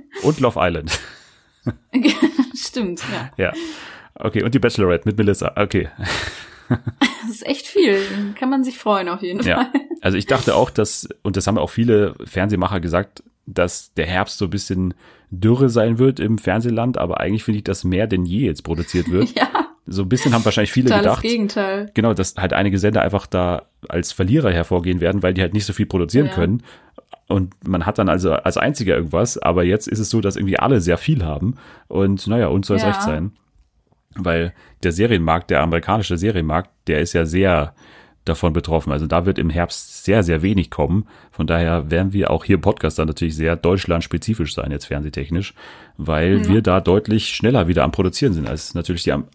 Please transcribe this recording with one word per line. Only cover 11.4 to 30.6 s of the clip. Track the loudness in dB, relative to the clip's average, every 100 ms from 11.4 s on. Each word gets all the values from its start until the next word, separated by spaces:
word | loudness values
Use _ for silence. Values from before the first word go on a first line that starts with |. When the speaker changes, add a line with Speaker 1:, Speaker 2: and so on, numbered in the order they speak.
| 0
Speaker 1:
haben | 0
auch | 0
viele | 0 4 4 4 -2
Fernsehmacher | -8 -2 0 0 0 -2
gesagt, | -2 -2 -2 -8 -20 _ -8
dass | -2 0 -2 -8
der | -4 -2
Herbst | -2 -2 -4
so | -4
ein |
bisschen | -4 -4 -2 -2 -4 -14 -20 _
Dürre | -2 2 4 4
sein | 4 2 4
wird | 2 2
im | 0 0
Fernsehland, | 0 0 0 -2 -2 -2
aber | -4 -2
eigentlich | -2 -2
finde | -2 -2
ich, |
dass | -2 -2
mehr | 0 0 2
denn | 0
je | 0 0 0
jetzt | -2
produziert | -4 -4 -2 -2 0
wird. | 2 2
Speaker 2:
<laughs> | 0
Ja. | -2 -2 -4 -10 -8
Speaker 1:
So | -4
ein | 0
bisschen | 2 4
haben | 2
wahrscheinlich | 4 2 2
viele | 2 4
Speaker 2:
Totales | 4
Speaker 1:
gedacht, | 4 2
Speaker 2:
Gegenteil. | 0 0 0 -2 -2 -4 -4
Speaker 1:
genau, | 0 2
dass | 2 -2 -2
halt | -2
einige | 0 2 2
Sender | 2 2
einfach | 0 0 -2
da | -2 0 -2 -6 _ -8
als | -6 -4
Verlierer | -2 2 2 2
hervorgehen | 0 0 0 0 0
werden, | 0 2
weil | 0
die | 0
halt | 0
nicht | 0 -2
so |
viel | -2 0
produzieren | 0 2 2 2
Speaker 2:
Ja. |
Speaker 1:
können. | 2 0 0 -4 -18 _ -20 -20 -20 -4
Und | -2 -2 -6 -4
man | -2 0
hat | 0
dann | 2
also | 2 2
als | 2 0 0
einziger | 0 0 0 0
irgendwas, | 0 0 0 0
aber | 0 2
jetzt | 4 2 0
ist | -4
es | 0
so, | 0
dass | 0 0
irgendwie | -2
alle | 0